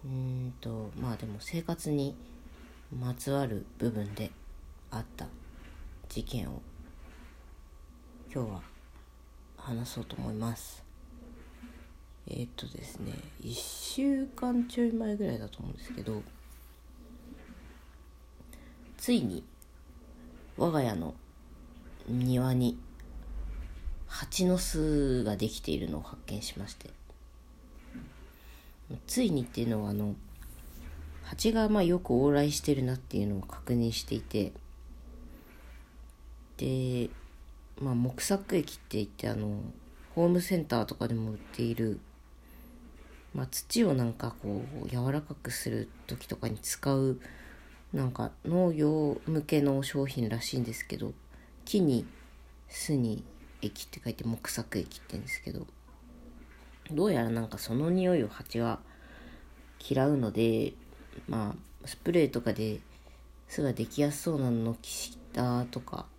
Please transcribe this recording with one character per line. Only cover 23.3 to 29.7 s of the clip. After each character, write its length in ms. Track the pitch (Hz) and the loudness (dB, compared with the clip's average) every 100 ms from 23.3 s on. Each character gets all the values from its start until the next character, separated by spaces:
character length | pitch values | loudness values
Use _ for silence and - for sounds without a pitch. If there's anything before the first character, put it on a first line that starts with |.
| - - - - - - - - | -6 -6 -6 -8 -6 -6 -4 -6
蜂 400 | - - - 180 | -8 -4 4 6
の 100 | 185 | 6
巣 680 | - 156 156 147 139 127 | 4 2 4 6 6 4
が 140 | 107 98 | 4 2
で 100 | 110 | 0
き 140 | - | 0
て 100 | - | -2
い 80 | 71 | 0
る 100 | - | 0
の 100 | 76 | -4
を 20 | |
発 200 | - - - | -6 -12 -6
見 160 | 101 | -6
し 180 | - - | -6 -8
ま 80 | 98 | -10
し 60 | |
て、 160 | - - - - - - - - - - - - - - - - - - - - - - 127 - | -10 -14 -16 -18 -18 -18 -20 -20 -20 -18 -18 -14 -12 -12 -16 -18 -18 -18 -18 -20 -20 -12 -10 0
つ 160 | 240 | 4
い 80 | 240 | 4
に 100 | 147 | 4
っ 40 | 120 | 0
て 140 | - | 0
い 20 | |
う 60 | |
の 160 | 117 | 2